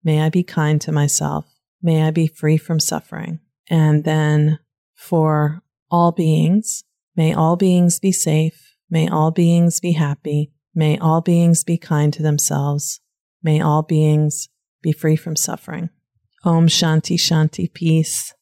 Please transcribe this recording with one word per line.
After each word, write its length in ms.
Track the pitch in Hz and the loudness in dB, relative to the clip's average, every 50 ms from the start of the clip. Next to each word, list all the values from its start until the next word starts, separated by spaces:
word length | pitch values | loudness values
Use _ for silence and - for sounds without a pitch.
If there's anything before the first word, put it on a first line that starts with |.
May 200 | - 160 151 151 | 0 0 0 2
I 80 | 156 156 | 0 0
be 120 | - 180 | 0 -2
kind 380 | 180 - - 165 156 151 156 147 | -4 -2 -4 -2 0 0 0 -2
to 120 | - - | -2 -2
myself. 520 | 156 151 147 147 - - 156 147 147 151 156 _ _ _ _ _ _ _ | -2 0 0 0 -2 -2 -4 -4 -6 -8 -10 _ _ _ _ _ _ _
May 220 | 180 170 160 156 | -2 0 0 2
I 80 | 156 156 | 0 0
be 160 | 156 165 160 | 0 0 -2
free 300 | 156 _ - - 151 156 | -2 _ -4 0 0 0
from 240 | 156 - - 170 156 | 0 0 -2 -4 -2
suffering. 580 | 156 - - 156 _ _ 165 156 165 170 165 160 _ _ _ _ _ - | -2 -2 -4 -8 _ _ -16 -14 -12 -10 -12 -12 _ _ _ _ _ -2
And 340 | 170 165 156 156 151 151 | 0 2 4 4 2 2
then 560 | 151 160 156 156 151 151 151 151 151 151 156 - _ _ _ _ _ _ _ | 0 0 0 0 0 2 2 2 2 0 0 -2 _ _ _ _ _ _ _
for 680 | _ - - 180 165 156 156 156 151 151 151 156 175 _ _ _ _ _ _ | _ -8 -2 0 0 2 2 2 0 0 -2 -4 -6 _ _ _ _ _ _
all 200 | 175 170 170 170 | 0 2 2 2
beings, 720 | 170 - 165 160 156 156 156 160 185 214 220 - - - _ _ _ _ _ _ _ | 2 0 0 2 2 2 2 2 0 0 -2 -4 -12 -12 _ _ _ _ _ _ _
may 200 | 175 160 156 - | 0 0 0 2
all 200 | - 160 160 175 | 2 0 0 2
beings 460 | 175 196 185 180 180 175 175 170 - | 2 2 2 4 4 4 2 0 0
be 100 | - 190 | -2 -2
safe. 640 | 185 - - 160 156 156 160 160 - _ _ _ _ _ _ _ | -2 0 -2 0 0 0 0 -2 -4 _ _ _ _ _ _ _
May 180 | 170 160 160 | -2 -2 0
all 240 | 170 175 156 156 160 | 0 0 0 0 0
beings 480 | 165 180 170 170 170 170 170 170 - - | 2 2 2 4 4 4 2 2 0 -2
be 140 | - 175 | -2 -2
happy. 600 | 170 156 156 143 143 - _ 151 147 147 151 - _ _ _ _ _ | 0 0 0 -2 -4 -6 _ -4 -4 -4 -4 -6 _ _ _ _ _
May 220 | 165 156 151 151 - | -2 0 0 0 0
all 220 | - 160 160 165 | 0 0 0 0
beings 440 | 165 - 175 170 170 170 165 165 - | 0 2 2 2 4 4 2 2 0
be 120 | - 170 | -4 -4
kind 360 | 165 - - 160 147 147 151 147 | -4 -2 -2 -2 0 0 0 0
to 80 | - | 0
themselves. 760 | 156 156 147 147 - - 147 143 139 143 143 147 - - - - _ _ _ _ _ _ _ _ | -2 -2 0 -2 -2 -2 -4 -4 -2 -2 -4 -4 -6 -8 -12 -14 _ _ _ _ _ _ _ _
May 180 | - 160 151 151 | -2 0 0 2
all 220 | 160 156 147 156 | 2 2 0 0
beings 680 | 156 - 160 156 156 151 151 151 151 151 - - - _ _ _ _ _ _ _ | 0 0 0 2 2 2 2 2 0 -2 -4 -6 -12 _ _ _ _ _ _ _
be 100 | - 156 | -4 -4
free 240 | 156 - - 156 156 | -4 -2 0 0 0
from 200 | 156 - 170 156 | 0 -2 -6 -6
suffering. 540 | - - - - - - - 156 165 175 165 _ _ _ _ _ _ _ _ _ _ _ | -6 -6 -6 -8 -12 -12 -14 -12 -10 -10 -12 _ _ _ _ _ _ _ _ _ _ _
Om 240 | 175 165 165 165 165 | 0 2 4 4 4
Shanti 500 | - - 175 165 156 156 - - 180 175 | 2 2 0 2 0 0 0 -2 -4 -2
Shanti, 540 | - - 165 156 156 156 - - 180 - _ | 0 0 2 2 0 0 -2 -4 -8 -8 _
peace. 580 | - 170 160 160 160 160 - - - - - - _ | -4 -2 0 2 2 0 -2 -4 -8 -10 -12 -16 _